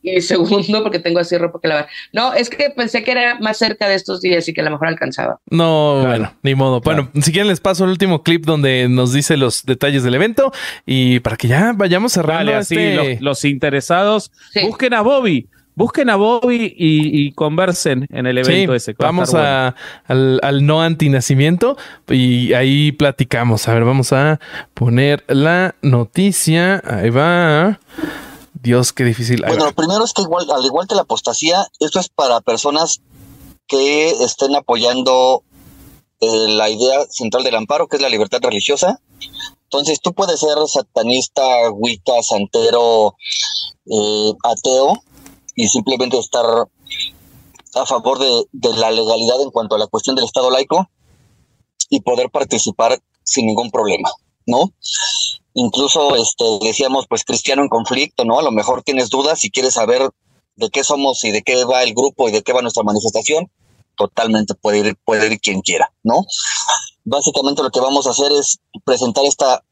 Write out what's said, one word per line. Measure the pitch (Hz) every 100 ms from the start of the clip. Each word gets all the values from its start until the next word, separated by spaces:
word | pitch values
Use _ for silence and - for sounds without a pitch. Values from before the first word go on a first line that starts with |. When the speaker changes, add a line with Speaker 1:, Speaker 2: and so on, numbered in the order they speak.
Speaker 1:
y | - 185
segundo | 175 208 170 202 180 214
porque | 220 175
tengo | 170 175
así | 170 175
ropa | 170 -
que | 165
lavar. | 151 147 - -
No, | 208 254
es | 254 240
que | - 285
pensé | 277 233 240
que | 220
era | 247 247 240
más | 214 214
cerca | 220 214 208
de | 190
estos | 185 185
días | 185 175 165
y |
que | 165
a |
lo | 156
mejor | 147 160
alcanzaba. | 160 135 131 123 - -
Speaker 2:
No, | 160 165 156 151 139
Speaker 3:
Claro. | 131
Speaker 2:
bueno, | 117 104 _
ni | 139
modo. | 135 135 127
Speaker 3:
Claro. | 156 151 131
Speaker 2:
Bueno, | 147
si | 147
quieren | 165 208
les | 180
paso | 196 185
el | 185
último | 180 190 160
clip | - 170 160
donde | 156 139 127 123
nos | 127 127
dice | 135 139 151
los | 127 - -
detalles | 127 143 139
del | 123
evento | 127 214 226 269 - - - -
y | 131 127 123
para | 117 113
que | 117
ya | 131 220 214
vayamos | 190 180 233
cerrando | 185 151 160 196
Speaker 3:
Dale, |
así | - 196
Speaker 2:
este | 165 - 147 143 117
Speaker 3:
los, |
los | 139 135
interesados, | 147 139 151 139 - 175 202 214 - _ -
Speaker 1:
Sí. | 208
Speaker 3:
busquen | 196 - 254
a | 233
Bobby. | 214 277 226 139 - _ _ -
Busquen | 226 - 254
a | 196
Bobby | 214 240 247 240 220
y, | - 160 156 151 156 143
y |
conversen | - 151 160 185 175 160 127 139
en | 127
el | 127 127
evento | 131 185 185
Speaker 2:
Sí, | 123
Speaker 3:
ese, | -
que | 104
va | 147
a |
Speaker 2:
vamos | 175 180
Speaker 3:
estar | 170
bueno. | 147 135 127 - - - -
Speaker 2:
a, |
al, | 131 131 131
al | 139 139
no | 143 156
antinacimiento | 165 160 147 135 - 135 147 175 240 277 - - -
y | 127 127 123 123
ahí | 123 135 139 151
platicamos. | 135 143 - 127 120 120 110 -
A |
ver, | 117
vamos | 117 135 123
a | 135 147 151 - - -
poner | - 120 120 139 147 -
la | 135 151 175 185 -
noticia. | 143 123 117 - 196 180 - 165 180 190 -
Ahí | 101 110
va. | 123 160 175 165 151 185 208 _ - 320 - - - - -
Dios, | 120 123 123
qué | -
difícil. | 123 113 117 120
Ahí | -
Speaker 4:
Bueno, | -
Speaker 2:
va. | 151
Speaker 4:
lo | 156
primero | 165 202
es | 226
que | -
igual, | 185 170 175
al | 143
igual | 127 147 190
que |
la | 202
apostasía, | - 110 - 117 156 180 190 _
esto | 151 190
es | 175
para | - 135 120
personas | - 113 147 151 165 - _ - - - - - -
que | 135 139 147 156 117
estén | 120 - 135 143
apoyando, | - 117 120 127 131 131 127 131 _ - - - - - _ _
eh, | 113 110 110
la | 107 107
idea | 110 127 135 135
central | - 113 123
del | 127 113
amparo, | 110 147 165
que | 143
es |
la | 135
libertad | 110 104 123
religiosa. | 123 104 - 143 180 - _ - - - - _
Entonces, | _ 139 147 151
tú | 180
puedes | 180 190 156
ser | 151 147 151
satanista, | 139 117 117 113 127 127 - 131 123 117
wicca, | 104 117 113 - 120
santero, | 110 107 101 120 113 120 117 113 104 _ - - - - - _ -
eh, | 110 104 107 107 104
ateo, | 120 110 - 131 139 185 _ - - - -
y | - 110
simplemente | 123 110 123 123 123
estar | - 123 117 113 113 _ - - - - - - - - _
a | 123 131
favor | 127 117 131
de, | 135 120 -
de | 131 117 110
la | 113
legalidad | 113 110 113 117 127
en | 139
cuanto | 117 107
a | 107
la | 107
cuestión | 110 - 131
del |
Estado | 117 135 127
laico | 127 139 165 190 _ _ _ _ _ _ _ _ _ -
y | -
poder | - 123 123
participar | 147 135 117 117 - 117 127 _ _
sin | - - 113
ningún | 107 120
problema, | 117 107 92 - - _ _ -
¿no? | 117 190 _ - - - - - - _
Incluso, | 123 120 127 139 156 143 127
este, | 113 - 117 104
decíamos, | 110 110 135 135 -
pues, | 113
cristiano | - 117 - 135
en | 143
conflicto, | 117 110 127 151 -
¿no? | 117 123
A |
lo | 151
mejor | 107 101 113
tienes | - 135 117
dudas | 131 139 160
y | 104
quieres | 127 127
saber | 120 110 127 131 _ _ _ _ -
de | 110
qué | 139
somos | 135 143 139 123
y | 113
de | 104
qué | 117 127
va | 123 127
el | 123
grupo | 110 139 - 120
y |
de | 107
qué | -
va | 127
nuestra | 120 110
manifestación, | 104 104 107 110 107 156 180 _ _ _ _ -
totalmente | 104 - 113 110 104
puede | 101 107 104
ir, | 104 98
puede | - 107 107
ir | 110
quien | 110 95
quiera, | - 85 - _
¿no? | 113 135 196 - - - - - - _
Básicamente | 107 139 147 143 135 143
lo | 131
que | 127
vamos | 131 139 131
a |
hacer | 120 143
es | 147 135 - _ -
presentar | - 123 123 -
esta | 139 - 135 127 _